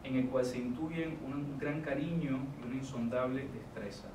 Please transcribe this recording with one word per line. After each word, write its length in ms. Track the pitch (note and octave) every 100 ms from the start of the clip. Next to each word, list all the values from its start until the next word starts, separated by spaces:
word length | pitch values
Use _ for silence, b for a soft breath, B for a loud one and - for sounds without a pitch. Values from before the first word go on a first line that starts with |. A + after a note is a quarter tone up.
en 120 | C3+ C3
el 140 | B2+
cual 160 | C3 B2
se 120 | B2
intuyen 640 | B2 B2 D#3+ E3 E3 D#3
un 360 | C3 C#3+ C#3+ C3+
gran 220 | D3 D3+
cariño 580 | D3 C#3 D#3+ E3+ C#3+ C3 - -
y 40 | A#2
una 100 | C3
insondable 720 | C3 A#2+ A#2 B2 B2+ C3+ C3+
destreza. 540 | A#2 - - G2+ - G2